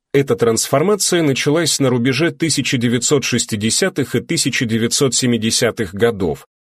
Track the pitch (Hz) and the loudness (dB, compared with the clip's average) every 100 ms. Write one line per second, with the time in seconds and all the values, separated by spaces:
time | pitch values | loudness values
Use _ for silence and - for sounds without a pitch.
0 | _ 139 139 117 113 113 - 139 180 208 | _ 0 2 2 2 0 -2 -2 0 0
1 | - 175 156 131 147 151 156 - 135 123 | 0 0 0 0 0 0 0 0 0 2
2 | 123 131 165 143 160 143 123 131 120 120 | 0 0 -2 -2 -2 -2 -2 0 0 0
3 | - 143 - 120 - 104 107 - 190 - | 2 0 0 -2 -2 -2 -2 0 0 -2
4 | 127 123 - 165 143 - 120 113 113 - | -2 -2 -2 -2 -2 -2 -2 0 0 0
5 | 139 - 127 117 110 - 117 101 101 98 | 0 2 0 0 0 0 0 0 -6 0
6 | 117 101 90 69 - _ | 0 2 -2 -4 -10 _